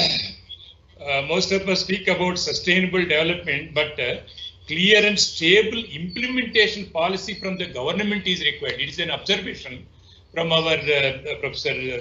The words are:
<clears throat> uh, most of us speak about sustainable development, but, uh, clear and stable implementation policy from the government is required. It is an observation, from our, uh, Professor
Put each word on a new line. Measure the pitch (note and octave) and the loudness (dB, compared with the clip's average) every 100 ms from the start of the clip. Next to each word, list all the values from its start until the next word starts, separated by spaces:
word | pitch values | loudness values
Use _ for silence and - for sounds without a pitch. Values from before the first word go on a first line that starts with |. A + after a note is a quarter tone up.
| - - - - - - - - _ - C#3+ | 2 0 -4 -10 -18 -20 -20 -20 _ -10 -2
<clears throat> | |
uh, | C#3 C#3+ | -2 0
most | F3 F#3 | 0 2
of | G3 F#3+ | 0 2
us | F#3 | 0
speak | - G3 G3 | 0 0 0
about | F3 F3+ F3 | 2 2 0
sustainable | - C#3 - F3+ F#3 F#3 | -2 -2 2 2 4 2
development, | E3+ D3+ E3 F3 D#3+ C#3+ D#3+ D3 | 2 2 2 0 -2 -4 -2 -2
but, | D3+ - | -2 -2
uh, | B2 - - - - - - | -4 -4 -8 -16 -16 -14 -6
clear | D#3 F#3+ G#3 G#3 | 0 6 6 6
and | G3+ | 4
stable | - - E3 G3 G#3+ A#3 | 0 2 6 6 6 0
implementation | A3+ D3 F3+ G#3 B3 B3+ A3+ A3 G3+ G3+ F#3+ | -6 -8 -8 -4 -2 -2 0 2 2 0 -6
policy | E3 E3+ F#3+ - G3 | -2 0 0 -6 -8
from | F#3+ F3+ | -6 -6
the | F3 | -6
government | B2 C3+ F3+ G#3 G#3 F#3+ | -4 -4 -2 0 -2 -2
is | F#3 | 0
required. | D#3 - C3 B2 | 0 -2 -4 -6
It | C#3+ | -6
is | - | -4
an | E3 | -4
observation, | C#3+ - G3+ F3+ B2+ C3 B2+ - - - - - | -4 -2 -2 -2 -10 -12 -14 -16 -20 -20 -20 -8
from | - E3 | -2 2
our, | D#3+ D#3+ D#3 | 2 4 2
uh, | C#3 C#3+ C3+ C3+ D3+ C#3+ | 2 2 2 -2 -6 -6
Professor | C3+ C3+ D3 B2+ B2+ B2 | -6 -4 -4 -2 -4 -6